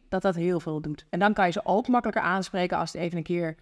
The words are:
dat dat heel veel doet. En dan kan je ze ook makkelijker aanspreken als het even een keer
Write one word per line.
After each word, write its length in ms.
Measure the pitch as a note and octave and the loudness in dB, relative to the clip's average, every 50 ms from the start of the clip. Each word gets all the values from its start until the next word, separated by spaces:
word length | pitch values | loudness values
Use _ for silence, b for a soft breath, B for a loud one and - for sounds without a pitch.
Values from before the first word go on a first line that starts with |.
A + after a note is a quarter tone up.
| _ _ | _ _
dat 140 | - F#3+ - | -2 0 2
dat 120 | G3 F3+ | 0 2
heel 260 | E3+ E3 F3+ F3+ E3 | 2 2 0 0 0
veel 200 | - E3 D#3 D3+ | 0 -2 -4 -4
doet. 260 | D3+ D3+ D3+ - - _ | -4 -6 -6 -8 -8 _
En 80 | - F3 | 0 2
dan 140 | G3 G#3 G#3+ | 2 4 4
kan 140 | - G3 | 4 2
je 60 | F3 E3 | 2 2
ze 80 | - - | 0 0
ook 240 | - F3 G#3 B3 - | 2 2 2 2 2
makkelijker 360 | B3 A#3+ A3+ A3+ G3+ - - | 2 2 2 0 0 0 0
aanspreken 540 | E3 F3+ F#3+ F#3 - - F#3+ F3+ F3 F#3 D#3+ | 0 0 0 -2 -2 -2 -2 -2 0 0 -2
als 140 | E3 E3 - | -2 -4 -4
het 100 | - E3+ | -6 -6
even 140 | E3+ E3+ E3+ | -4 -4 -4
een 40 | D#3 | -4
keer 320 | - F3 F3 E3+ D#3+ D#3+ b | -2 -2 -2 -2 -4 -6 b